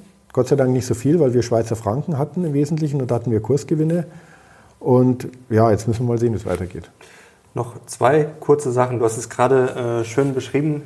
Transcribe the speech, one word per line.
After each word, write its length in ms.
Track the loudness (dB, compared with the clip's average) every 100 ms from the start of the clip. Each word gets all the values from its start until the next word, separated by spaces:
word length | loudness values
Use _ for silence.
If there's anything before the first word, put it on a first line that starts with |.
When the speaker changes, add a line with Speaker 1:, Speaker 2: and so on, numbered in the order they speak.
| -20 _ _
Speaker 1:
Gott 160 | -2 2
sei 80 | 2
Dank 160 | 2
nicht 140 | 0 -2
so 80 |
viel, 240 | -2 2 2
weil 160 | 4
wir 80 | 2
Schweizer 340 | 2 0 0 -4
Franken 420 | -2 -4 -2 -4
hatten 260 | -4 -4
im 80 | -2
Wesentlichen 480 | -2 0 -2 -2 -2
und 100 | -2
da 40 |
hatten 160 | -2 0
wir 100 | -2
Kursgewinne. 640 | 0 -2 0 -2 0 -2 -4 -12 -20 -20 _ -20 _ _
Und 500 | 2 4 4 0 -6 -14 0
ja, 220 | 4 4
jetzt 180 | 4 0
müssen 160 | -2
wir 80 | -2
mal 60 | 0
sehen, 140 | 0
wie 40 | -2
es 100 | -4
weitergeht. 440 | -6 -6 -12 -18 _ -20 -20 -20 _ _
Speaker 2:
Noch 200 | -8 -8 -10 -14
zwei 400 | 0 2 4 0 -2
kurze 300 | 2 2 2
Sachen. 280 | 0 0 0
Du 60 |
hast 120 | 0 -2
es 140 | -6
gerade, 720 | 0 4 4 2 -2 -4 -4
äh, 20 |
schön 300 | -2 0 0
beschrieben, 480 | -2 -2 -2 -2 -4